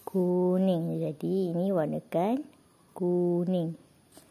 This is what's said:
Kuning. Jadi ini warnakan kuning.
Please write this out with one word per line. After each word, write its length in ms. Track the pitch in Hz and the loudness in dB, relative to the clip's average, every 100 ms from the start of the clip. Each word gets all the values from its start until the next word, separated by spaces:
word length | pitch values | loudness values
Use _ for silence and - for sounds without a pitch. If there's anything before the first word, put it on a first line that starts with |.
Kuning. 960 | - 190 180 180 180 185 190 170 165 160 | -4 0 2 2 2 2 2 2 -2 -4
Jadi 560 | 160 147 170 190 180 | -4 -4 -2 -2 0
ini 160 | 170 190 | 0 0
warnakan 720 | 185 151 151 - 165 196 262 302 - _ _ _ | 0 0 -4 -4 -2 0 -2 -6 -18 _ _ _
kuning. 880 | - 180 180 175 175 175 185 165 160 - _ _ - - | -4 0 2 2 0 0 0 -2 -6 -16 _ _ -20 -20